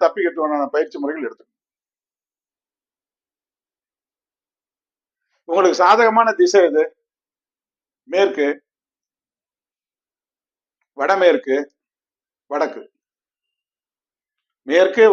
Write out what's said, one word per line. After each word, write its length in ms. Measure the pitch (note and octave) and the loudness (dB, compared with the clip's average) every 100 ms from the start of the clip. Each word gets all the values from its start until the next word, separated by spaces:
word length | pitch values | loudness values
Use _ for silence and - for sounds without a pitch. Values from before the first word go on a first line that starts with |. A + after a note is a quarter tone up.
தப்பிக்கிறதுக்கான 680 | E3 G3+ F3 D3+ D#3 D3 C#3 | -2 -2 -6 -4 -6 -4 -4
பயிற்சி 240 | D3 D#3 D3 | -4 -6 -6
முறைகள் 280 | C#3+ D#3 A#2+ | -10 -8 -10
எடுத்துக்கணும். 280 | A2+ _ _ _ _ _ _ _ _ _ _ _ _ _ _ _ _ _ _ _ _ _ _ _ _ _ _ _ _ _ _ _ _ _ _ _ _ _ _ _ _ - | -12 _ _ _ _ _ _ _ _ _ _ _ _ _ _ _ _ _ _ _ _ _ _ _ _ _ _ _ _ _ _ _ _ _ _ _ _ _ _ _ _ -6
உங்களுக்கு 280 | E3+ F#3 D#3 | 0 0 2
சாதகமான 480 | F3+ G#3+ A#3 A3 A3+ F3+ | 2 4 2 2 0 0
திசை 200 | F3 G3 F3 | 2 4 2
எது? 180 | C#3+ E3 - _ _ _ _ _ _ _ _ _ _ _ | 0 -4 -6 _ _ _ _ _ _ _ _ _ _ _
மேற்கு, 380 | F3 G3 C3+ C#3+ D3 _ _ _ _ _ _ _ _ _ _ _ _ _ _ _ _ _ _ _ _ _ _ _ - | -2 0 0 -4 -4 _ _ _ _ _ _ _ _ _ _ _ _ _ _ _ _ _ _ _ _ _ _ _ -6
வடமேற்கு, 580 | C#3+ F#3+ F3+ C#3 - C3+ C#3+ _ _ _ _ _ _ _ _ | -2 2 2 2 -2 -4 -4 _ _ _ _ _ _ _ _
வடக்கு. 320 | C#3+ D#3+ - - _ _ _ _ _ _ _ _ _ _ _ _ _ _ _ _ _ - | -6 -6 -8 -20 _ _ _ _ _ _ _ _ _ _ _ _ _ _ _ _ _ -2
மேற்கு, 360 | D#3+ F#3+ A#3 A3 | 0 2 4 4